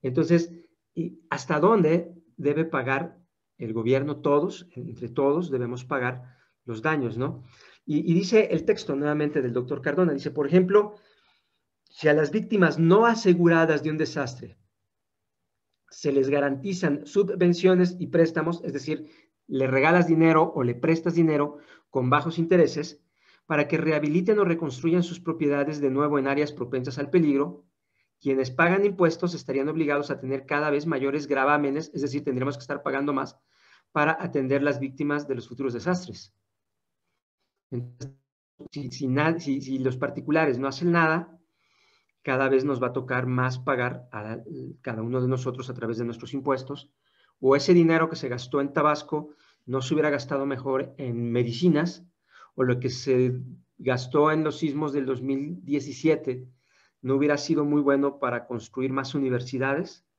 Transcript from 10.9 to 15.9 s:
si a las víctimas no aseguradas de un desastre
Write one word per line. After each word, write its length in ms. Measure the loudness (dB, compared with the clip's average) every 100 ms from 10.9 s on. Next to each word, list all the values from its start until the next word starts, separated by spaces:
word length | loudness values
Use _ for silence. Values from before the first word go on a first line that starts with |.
| -6 _ _ _ _ _ _ _ _ _
si 180 | -2 2
a 60 |
las 180 | 4 2
víctimas 460 | -2 0 4 4 4
no 280 | 6 6 6
aseguradas 760 | 4 4 6 6 6 4 2
de 80 | 0
un 80 | -4
desastre 600 | -4 -4 -6 -8 -18 -20 _ _ _ _ _ _ _ _ _ _ _ _ _